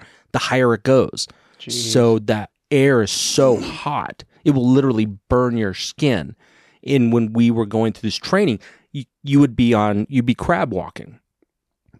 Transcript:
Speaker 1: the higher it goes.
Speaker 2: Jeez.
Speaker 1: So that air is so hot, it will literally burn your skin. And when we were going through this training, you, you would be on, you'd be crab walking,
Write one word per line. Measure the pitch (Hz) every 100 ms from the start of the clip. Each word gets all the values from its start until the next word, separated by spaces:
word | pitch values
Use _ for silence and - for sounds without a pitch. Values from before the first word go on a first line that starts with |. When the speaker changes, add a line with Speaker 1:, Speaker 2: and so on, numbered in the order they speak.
| - _ _
Speaker 1:
the | 120
higher | - 127 123
it | 110
goes. | - 131 98 - - _ _ _
Speaker 2:
Jeez. | -
Speaker 1:
So | 120 113 127 120 110
that | 107 107 98 _ _
air | 143 139 127
is | 101
so | - - - 135 113
hot, | - - 147 147 - - - _
it | -
will | 135 123
literally | 131 135 110 110
burn | 98 _ 123 123 117
your | 104
skin. | 92 - - 147 107 69 - _ _ _ _
And | - 139 117
when | 117 110
we | 117 117
were | 113 107
going | 110 113
through | - 110
this | -
training, | - 190 196 104 - - _
you, | 143 123 _
you | 143 143
would | 143 110
be | 120
on, | 110 107 104 -
you'd | 135 120
be | 120
crab | - 170 151
walking, | 95 78 - - 117 _ _ _ _ _ _ _ _